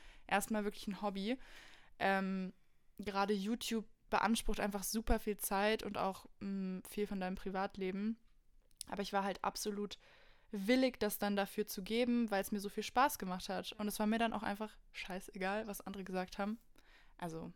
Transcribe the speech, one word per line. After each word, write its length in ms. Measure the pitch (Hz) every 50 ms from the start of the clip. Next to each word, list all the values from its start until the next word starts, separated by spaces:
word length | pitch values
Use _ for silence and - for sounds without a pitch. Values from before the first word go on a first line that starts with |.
| - - - - -
erstmal 380 | - - 202 196 - 220 214 202
wirklich 220 | 208 202 - - 214
ein 120 | 190 -
Hobby. 380 | 214 202 196 196 196 214 254 262 - - - - - - - - - - - -
Ähm, 540 | 196 196 196 190 190 190 190 185 185 185 - - - - - - _ - - -
gerade 340 | 196 208 196 196 202 196 214
YouTube 540 | 196 190 214 240 226 - - 226 220 208 - - _ _ -
beansprucht 500 | 220 - - 214 226 - - - 208 -
einfach 220 | - 202 202 202 185
super 380 | - - 226 220 - 233 214
viel 180 | - 214 202 -
Zeit 440 | - - 208 196 202 214 220 - -
und 120 | 202 202
auch, 300 | - 180 190 190 - - - - -
mm, 400 | 208 196 196 196 190 185 185 185 - -
viel 180 | - 208 208
von 140 | 196 202 190
deinem 160 | 180 185 190
Privatleben. 800 | - - 196 190 190 196 202 - - 196 185 185 190 208 220 226 - _ - - - _ - - - _ - - _ - -
Aber 140 | - 190 202
ich 100 | 196 208
war 100 | 196 196
halt 200 | 202 185 - -
absolut 540 | 196 - - - 214 208 202 208 202 - - - - - - - - - - _ _ -
willig, 460 | 202 190 208 254 262 262 254 254 -
das 200 | 214 208 202 -
dann 180 | 208 202 202
dafür 300 | 202 196 - - - 208
zu 160 | - - - 185
geben, 480 | - 220 233 247 240 240 240 233 214
weil's 220 | 202 190 196 - 214
mir 80 | 202
so 80 | 196 208
viel 140 | - 220 208
Spaß 360 | - - 247 262 294 - -
gemacht 300 | 202 185 185 185 - -
hat. 240 | 190 185 185 - -
Und 160 | 208 208 208
es 100 | 202 -
war 80 | 214
mir 120 | 214 220 226
dann 140 | 233 226 226
auch 100 | 208 214
einfach 340 | 196 202 202 220 214 - - - - -
scheißegal, 720 | - - - 185 185 - - - 190 185 190 202 214 220
was 140 | 214 202 -
andere 240 | - 196 196 202 185
gesagt 340 | 185 185 185 185 - - -
haben. 200 | 196 208 220 - - - - - - - - - - - - -
Also, 340 | 180 170 160 160 170 170 -